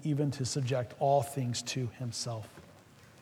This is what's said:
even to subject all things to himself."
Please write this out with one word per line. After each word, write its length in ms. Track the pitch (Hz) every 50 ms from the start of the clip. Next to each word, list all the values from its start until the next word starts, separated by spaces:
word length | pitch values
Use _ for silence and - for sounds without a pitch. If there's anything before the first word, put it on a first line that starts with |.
even 280 | - 156 143 139 147 143
to 120 | - - 127
subject 500 | - - 147 131 117 135 123 123 - - -
all 240 | 143 139 143 143
things 400 | 135 - - 139 127 120 120 -
to 260 | - - - 135 123 113 - -
himself." 480 | 127 117 - - - 120 113 110 104 - - - - - - - - - - - - - - -